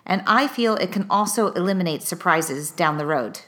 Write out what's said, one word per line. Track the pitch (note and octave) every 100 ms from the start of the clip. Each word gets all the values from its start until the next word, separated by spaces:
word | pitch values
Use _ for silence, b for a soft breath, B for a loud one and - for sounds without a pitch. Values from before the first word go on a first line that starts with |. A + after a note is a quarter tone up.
and | - G3 G3+
I | A3+ C#4+
feel | - A3+
it | G#3+ F#3
can | G3 G3
also | G3+ G#3+ A#3 G3+
eliminate | F#3 F#3 F#3+ F3 D3
surprises | - F3 F3+ E3 D#3+ C#3 D3
down | - D#3 D3+
the | D3
road. | D3+ A2 -